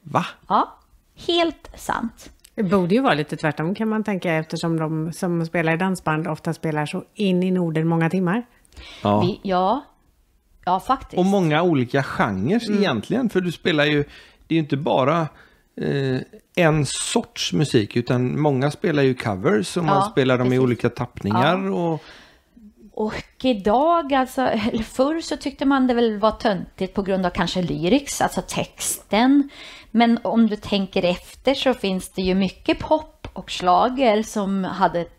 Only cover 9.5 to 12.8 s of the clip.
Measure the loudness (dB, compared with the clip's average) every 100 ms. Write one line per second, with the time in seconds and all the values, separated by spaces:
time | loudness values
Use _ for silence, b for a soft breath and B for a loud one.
9.5 | 0 2 0 -4 _ _ _ _ _ _
10.5 | _ -2 -2 0 -4 -2 0 2 4 4
11.5 | 2 2 2 2 0 -2 -2 -2 0 0
12.5 | 0 0 0